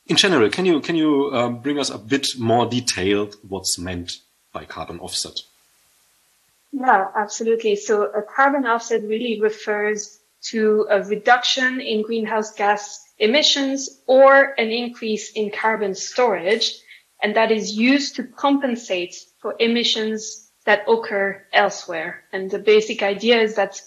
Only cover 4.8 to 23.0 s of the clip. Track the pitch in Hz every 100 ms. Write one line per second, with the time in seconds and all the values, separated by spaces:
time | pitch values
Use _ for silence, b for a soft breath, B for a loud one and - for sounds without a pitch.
4.8 | - 107 90 - 76 - - _ _ _
5.8 | _ _ _ _ _ _ _ _ _ 277
6.8 | 254 202 190 220 208 - 226 226 220 202
7.8 | - 208 208 214 208 - 277 285 269 233
8.8 | - 226 208 220 240 208 214 214 220 208
9.8 | 208 214 - - _ _ - 226 214 214
10.8 | 214 202 190 202 240 247 240 262 254 262
11.8 | 226 214 214 226 214 220 214 - 202 208
12.8 | - - - - 214 285 294 285 269 269
13.8 | - - - 262 269 269 269 - 220 233
14.8 | 240 - 226 208 - 220 208 - 220 214
15.8 | 202 185 - - 247 175 175 233 - B
16.8 | B B B _ 208 220 220 220 190 208
17.8 | 247 277 277 - - - 277 277 269 226
18.8 | - 180 180 - - _ 214 - 233 240
19.8 | 233 226 220 220 - - _ _ 226 208
20.8 | - 226 - 202 196 190 - 208 196 -
21.8 | - 165 165 - _ 190 190 196 214 214
22.8 | 214 226